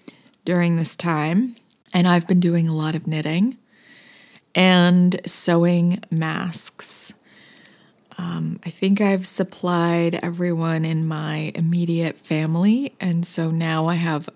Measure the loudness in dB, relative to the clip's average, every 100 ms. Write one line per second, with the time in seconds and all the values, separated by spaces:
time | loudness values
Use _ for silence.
0 | -20 -20 _ _ -2 0 2 0 -2 -4
1 | -2 -2 0 0 -2 -6 _ _ _ 0
2 | 4 2 2 2 2 2 0 -2 -4 -4
3 | -4 -6 -2 0 0 -2 _ _ _ -20
4 | -20 -20 -20 -20 _ 2 6 6 6 6
5 | 4 2 0 2 4 4 4 2 2 -2
6 | -4 -4 -2 -4 -6 -4 -4 -6 -6 -4
7 | -6 -8 _ _ -20 -20 -20 _ _ _
8 | _ -12 -8 -6 -6 -8 -10 -2 0 2
9 | 2 2 2 0 0 -4 -2 0 2 2
10 | 0 -2 -6 -4 -2 -2 -2 -2 -2 -2
11 | -2 -4 -6 -6 -6 -4 -2 0 0 -2
12 | -2 -6 -4 -2 0 2 2 2 -2 -6
13 | -2 -2 -2 -2 -2 -2 -2 -2 0 0
14 | -2 -4 -6